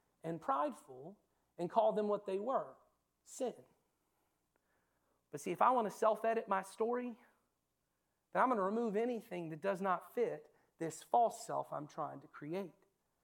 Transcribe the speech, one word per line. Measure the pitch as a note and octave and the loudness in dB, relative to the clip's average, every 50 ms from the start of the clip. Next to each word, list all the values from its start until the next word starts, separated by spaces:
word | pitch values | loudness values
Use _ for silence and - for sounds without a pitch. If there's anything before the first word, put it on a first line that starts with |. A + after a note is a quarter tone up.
| _ _ _ _ - | _ _ _ _ -6
and | E3 E3 D#3+ | -6 -6 -4
prideful | - - C4+ C#4 D4+ D4+ A#3 - - - C3 B2+ C#3 E3+ G#3 - _ _ _ _ _ _ _ - | 0 0 2 2 2 0 -2 -6 -14 -18 -16 -14 -14 -16 -16 -18 _ _ _ _ _ _ _ -6
and | F3 E3+ | -6 2
call | - A3+ G#3+ A3 | 4 6 6 6
them | G3 G#3 G#3+ G#3 | 4 4 2 2
what | G#3 G3 G3+ | 0 0 0
they | - F#3+ G3 | -2 -4 -2
were, | G#3 B3 C4 G#3+ D3+ C3 C3 - _ _ _ _ _ _ _ _ _ | -2 0 0 -2 -2 -4 -12 -18 _ _ _ _ _ _ _ _ _
sin." | - - - C4+ - - - - - _ _ _ _ _ _ _ _ _ _ _ _ _ _ _ _ _ _ _ _ _ _ _ _ _ _ _ _ _ _ _ _ | -18 -6 -4 -4 -4 -4 -6 -16 -20 _ _ _ _ _ _ _ _ _ _ _ _ _ _ _ _ _ _ _ _ _ _ _ _ _ _ _ _ _ _ _ _
But | - D3 | -12 -8
see, | - F#3+ | -4 -4
if | F3 E3 | 2 4
I | G#3 A#3 | 6 6
want | C4 B3 A3 | 6 6 4
to | F#3+ | 2
self-edit | F3+ - A3 A3 G#3+ G#3+ - A3+ A3+ A3+ A3+ G3+ | 0 4 4 4 4 4 2 0 0 0 0 0
my | G3 F#3+ F#3+ | 0 0 0
story, | - - - A3 A#3 A#3+ B3 B3 B3 A3+ - - - _ _ _ _ _ _ _ _ _ _ _ _ _ _ _ _ _ _ _ _ _ | -4 -4 -2 0 0 0 -2 -4 -6 -10 -12 -18 -20 _ _ _ _ _ _ _ _ _ _ _ _ _ _ _ _ _ _ _ _ _
then | F3+ | 2
I'm | G#3+ C4 | 4 4
gonna | B3+ G#3+ F#3 | 4 2 0
remove | F#3+ G#3+ A3+ A#3+ A3+ F#3+ | 0 0 0 -2 0 0
anything | G#3 A#3 B3 A#3+ A3 G#3 - F3+ F3 E3+ D#3+ | 0 0 0 -2 -4 -8 -8 -8 -8 -6 -6
that | D#3+ D#3 | -8 -4
does | D#3 G3 G3 F3 | -2 -2 -2 0
not | G3 G3 F3+ E3+ - - - | 0 0 0 0 -2 -6 -2
fit | B3 A#3 E3 D3 D3+ - - _ _ _ _ _ _ | -2 0 0 -2 -6 -10 -18 _ _ _ _ _ _
this | E3 D#3+ D3+ - - | -6 -6 -6 -8 -6
false | - - A#3+ A#3 G#3 - - - | 2 4 4 4 4 2 -4 -8
self | - D3 C#3 C#3 - | -4 -4 -4 -4 -4
I'm | D#3 C#3+ D3 D3+ | -8 -8 -8 -8
trying | - E3 D3+ C#3 C3+ C#3+ | -8 -6 -6 -6 -6 -10
to | C#3+ - | -14 -18
create. | - - D3 D3 E3 F#3+ G3+ E3 - _ _ _ _ _ _ _ _ _ | -16 -14 -8 -6 -6 -6 -6 -8 -12 _ _ _ _ _ _ _ _ _